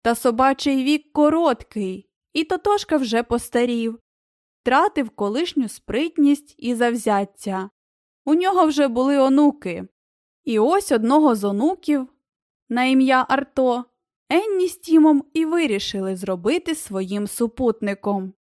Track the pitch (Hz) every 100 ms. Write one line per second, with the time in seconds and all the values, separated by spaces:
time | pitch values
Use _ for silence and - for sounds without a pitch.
0 | 233 233 254 226 269 269 285 269 262 294
1 | _ - 302 320 330 240 - 214 190 190
2 | _ _ _ - 320 370 403 415 - 302
3 | 247 226 233 240 - 240 240 233 226 226
4 | _ _ _ _ _ _ - 277 392 302
5 | 233 - 202 233 349 - 226 - - 254
6 | 320 330 285 285 _ _ 233 233 240 233
7 | 214 202 196 _ 202 190 190 _ _ _
8 | _ _ - 320 370 370 311 285 277 233
9 | 262 285 269 269 294 285 190 175 185 _
10 | _ _ _ _ - 220 240 381 392 247
11 | 226 294 302 220 202 202 285 381 - 294
12 | 254 _ _ _ _ _ _ 240 254 262
13 | 262 254 254 277 277 - 254 240 240 _
14 | _ _ _ 320 440 381 359 - - 320
15 | 311 285 - 320 320 339 302 202 - 196
16 | 190 185 196 185 185 349 349 302 - 190
17 | 190 202 208 - 233 233 247 220 208 196
18 | 202 202 190 _